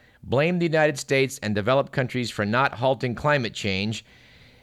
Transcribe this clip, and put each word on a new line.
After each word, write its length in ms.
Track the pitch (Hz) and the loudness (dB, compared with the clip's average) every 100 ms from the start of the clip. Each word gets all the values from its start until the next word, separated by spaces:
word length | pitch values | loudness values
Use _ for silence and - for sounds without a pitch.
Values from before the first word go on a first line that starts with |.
| _ _ | _ _
blamed 400 | 90 120 165 180 | -2 0 2 2
the 60 | 170 | 2
United 320 | 156 156 135 | 4 2 0
States 400 | - 139 131 - | 0 2 0 -2
and 140 | 107 104 | -4 -2
developed 380 | 104 135 135 | 2 2 0
countries 360 | - 127 127 123 | -2 -2 -2 -4
for 160 | - 104 | -2 0
not 300 | 120 139 - | 2 0 0
halting 400 | 131 127 127 110 | 0 0 -2 -2
climate 400 | 147 147 110 - | 0 0 0 -4
change 500 | 104 95 104 110 - - - - - - | -2 -2 -2 -4 -10 -20 -20 -20 -20 -20